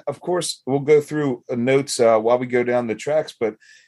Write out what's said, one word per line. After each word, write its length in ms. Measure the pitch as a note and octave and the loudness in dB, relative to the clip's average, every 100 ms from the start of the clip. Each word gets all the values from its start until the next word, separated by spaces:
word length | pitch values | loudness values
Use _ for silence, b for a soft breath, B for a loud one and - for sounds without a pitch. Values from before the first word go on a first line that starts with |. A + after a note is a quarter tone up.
| - | -8
of 120 | B2+ | -10
course, 400 | - F3 D#3 - - | -6 -4 -4 -8 -4
we'll 140 | C#3 | -2
go 200 | C#3 D3+ | 4 4
through 440 | D3 D3+ D3 A#2+ - | 2 -2 -2 -4 -6
notes, 500 | B2+ A#2+ C3+ C#3 - | -4 0 0 0 2
uh, 200 | A#2 A2 | 4 4
while 180 | A2 B2 | 4 0
we 80 | B2+ | 0
go 180 | B2 | -2
down 240 | A#2+ B2 A#2+ | 0 -2 -2
the 80 | A2 | -6
tracks, 380 | - D3+ D3+ - | -4 -2 -4 -4
but 180 | A2 G#2+ b b | -6 -6 b b